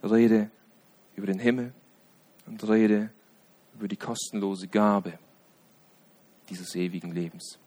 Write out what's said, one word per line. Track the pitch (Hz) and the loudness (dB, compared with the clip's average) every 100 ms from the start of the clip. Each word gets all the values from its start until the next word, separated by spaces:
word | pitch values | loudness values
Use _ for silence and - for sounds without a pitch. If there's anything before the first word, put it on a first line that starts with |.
Rede | 98 113 117 110 104 _ _ _ _ _ _ | 4 6 6 6 2 _ _ _ _ _ _
über | - 98 | -10 -4
den | 95 | 0
Himmel | 120 127 123 - _ _ _ _ _ _ - | 0 0 -4 -12 _ _ _ _ _ _ -18
und | 110 107 | -10 2
rede | 110 110 104 110 _ _ _ _ _ _ | 4 4 2 0 _ _ _ _ _ _
über | - 104 | -12 -10
die | 98 | -8
kostenlose | - 117 - 107 101 98 95 | -8 -10 -6 -4 -4 -4 -2
Gabe | 107 107 101 90 82 _ _ _ _ _ _ _ _ _ _ _ _ - | 2 4 2 -2 -14 _ _ _ _ _ _ _ _ _ _ _ _ -16
dieses | 92 92 | -14 -10
ewigen | 180 - 185 170 | -4 -4 -6 -8
Lebens. | 170 170 170 - - | -6 -8 -10 -20 -20